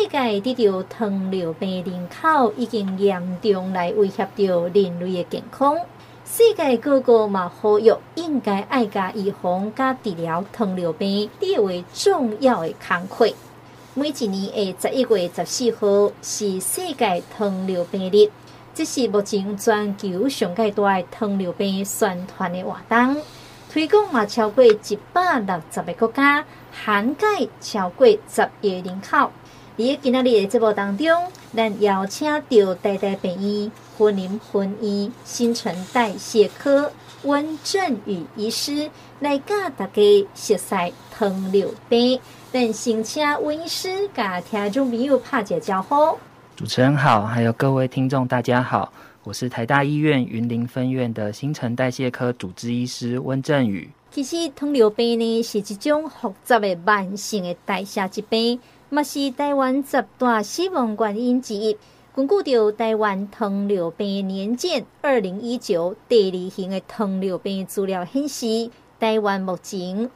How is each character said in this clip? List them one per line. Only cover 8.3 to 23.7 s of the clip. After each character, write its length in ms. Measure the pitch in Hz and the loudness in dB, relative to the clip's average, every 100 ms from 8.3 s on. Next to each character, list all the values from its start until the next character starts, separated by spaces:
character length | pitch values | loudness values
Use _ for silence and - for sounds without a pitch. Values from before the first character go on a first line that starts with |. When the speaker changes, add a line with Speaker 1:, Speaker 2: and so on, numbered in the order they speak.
| 277 | -2
Speaker 1:
该 220 | - 196 | 0 -2
爱 240 | 208 277 214 | 0 0 0
加 260 | 202 185 | -2 -4
预 180 | 220 196 | -2 -4
防 400 | 190 180 185 208 | -2 -2 -2 -2
加 180 | 220 262 | -2 -2
治 200 | 254 220 | -2 -6
疗 300 | 170 165 165 196 | -6 -4 -4 -4
糖 200 | - 202 | -4 -2
尿 160 | 185 170 | 0 -4
病 380 | 160 196 202 214 - | -2 -2 -2 -4 -4
列 220 | 381 381 | 0 2
为 240 | 196 180 180 | 2 -2 -8
重 420 | - 403 359 240 214 | 0 2 2 0 2
要 220 | 262 208 | 2 2
的 120 | 160 - - | -2 -8 -4
工 180 | 180 185 | -4 -4
课。 220 | - 226 - - - - - - | 2 2 2 -16 -20 -20 -20 -10
每 160 | 254 294 | -4 -4
一 180 | - 220 | -2 -4
年 220 | 196 196 | -2 -4
的 200 | - 190 180 | -2 -4 -2
十 80 | - | -2
一 140 | 269 | 0
月 260 | 247 214 175 - | 2 2 0 -4
十 80 | |
四 260 | 165 - 240 | -6 -2 -2
号 380 | 220 208 202 202 202 | 0 2 4 4 0
是 360 | - - 208 185 | -10 -4 -2 -2
世 360 | 180 - 359 | -4 -6 -6
界 280 | - 220 175 - - | -2 0 0 -4 -4
糖 300 | 208 185 190 | -4 -2 -4
尿 180 | 180 175 | -2 -4
病 200 | 196 185 | -4 2
日， 200 | 208 415 - - - - | 6 6 4 -20 -20 -16
这 140 | - 320 | -6 -4
是 200 | - 233 | -2 0
目 120 | 202 | 0
前 340 | 202 208 196 208 | 0 -4 -4 -2
全 360 | 233 208 208 196 | 0 0 0 -4
球 280 | 202 180 262 | -4 -2 -2
上 240 | - 196 | 0 -2
界 160 | 175 220 | 0 0
大 260 | 208 202 190 | 2 2 2
的 100 | 180 | -2
糖 260 | - 208 196 | -6 -2 -2
尿 160 | 180 | -4
病 320 | 170 202 190 | -2 -2 -2
宣 420 | 196 - 208 180 190 | -4 -2 -2 -2 -10
传 240 | - 185 | -6 -6
的 120 | 180 | -4
活 120 | 202 180 - | -8 -10 0
动， 340 | 226 254 294 - - - - - | 2 4 0 -6 -18 -20 -20 -6